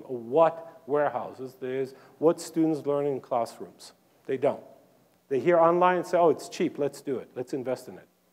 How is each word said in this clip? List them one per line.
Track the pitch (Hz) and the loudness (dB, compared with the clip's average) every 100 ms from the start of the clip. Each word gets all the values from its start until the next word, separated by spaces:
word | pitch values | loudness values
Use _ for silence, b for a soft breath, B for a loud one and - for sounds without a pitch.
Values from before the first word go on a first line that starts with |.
| - | -8
what | 123 113 139 165 160 - - - | -10 0 4 4 2 -10 -18 -4
warehouses. | 147 143 117 110 98 131 - | 0 0 -2 -8 -10 -14 -10
There's | 127 131 131 b b _ | -8 -6 -6 b b _
what | 151 165 | 2 2
students | - 165 160 151 135 | -2 0 0 0 -2
learn | 143 | -2
in | 143 131 | -2 -4
classrooms. | - 123 117 - - - - - _ _ - | -4 -4 -4 -8 -18 -18 -20 -20 _ _ -8
They | 135 | -2
don't. | 135 113 - - _ _ _ _ _ | -2 -2 -8 -20 _ _ _ _ _
They | 135 | -2
hear | 139 170 | 2 4
online | 165 175 180 180 | 4 6 4 2
and | - | 0
say, | 175 | 2
"Oh, | 170 | 4
it's | - - | 2 -4
cheap, | - 175 - | -4 -4 -2
let's | 143 - | -4 -4
do | - 120 | -6 -8
it, | 85 | -8
let's | - 123 | -10 -8
invest | 143 123 123 - | -6 -4 -6 -8
in | 92 | -20
it." | - _ _ | -20 _ _